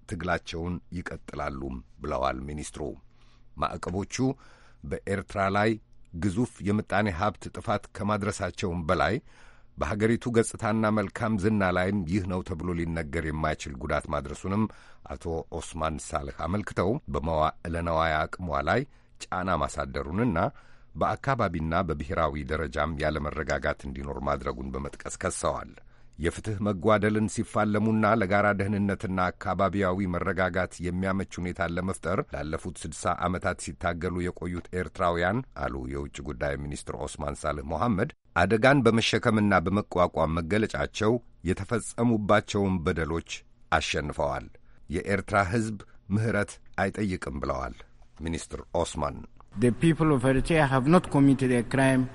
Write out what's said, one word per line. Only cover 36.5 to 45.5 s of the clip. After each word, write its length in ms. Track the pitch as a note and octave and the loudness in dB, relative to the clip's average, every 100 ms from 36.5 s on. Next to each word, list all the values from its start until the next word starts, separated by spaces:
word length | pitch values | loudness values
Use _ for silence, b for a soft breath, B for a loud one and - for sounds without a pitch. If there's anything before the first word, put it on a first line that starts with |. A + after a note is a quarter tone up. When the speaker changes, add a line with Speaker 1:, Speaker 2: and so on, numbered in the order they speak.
| C#2 | -4
Speaker 1:
ሚኒስትር 400 | C#2+ C#2 - - | -6 -8 -8 -8
ኦስማን 380 | C#2+ - C#2+ C#2+ | -8 -6 -6 -4
ሳልህ 320 | D2+ D2 D2 | -4 -4 -4
ሞሐመድ፣ 420 | D#2 A#2 F#2 C3 - _ - | -2 0 2 0 -6 _ 2
አደጋን 460 | F#2 A2 A#2 C#3+ | 4 6 6 6
በመሸከምና 800 | A#2 A2+ A2 A2+ B2 G#2+ G#2 F#2 | 6 4 4 2 4 4 6 4
በመቋቋም 760 | E2+ G2+ - F2+ F2 - D#2+ | 4 0 0 2 2 4 2
መገለጫቸው 800 | E2 E2 G2+ A2 - C#2+ - G#2 A#2+ - - E2+ | 0 0 0 0 -2 -4 0 2 2 -2 -6 -2
የተፈጸሙባቸውን 1300 | F2+ G2 A#2 - - A#2+ A2+ G2+ G#2+ - G#2 G2 F#2 | -2 -2 -4 -4 0 2 2 4 4 4 2 2 2
በደሎች 500 | D#2 E2 D#2 E2 - - - - - | 2 0 0 -2 -4 -12 -14 -20 0
አሸንፈዋል። 720 | D#2+ - E2+ D2 D2+ C#2+ C2+ - - - - - | 0 2 -2 -2 -2 -2 -2 -8 -16 -20 -20 -6
የኤርትራ 480 | E2 - G2 F#2+ G#2 | -4 -2 -2 2 2
ሕዝብ 320 | F#2+ | 2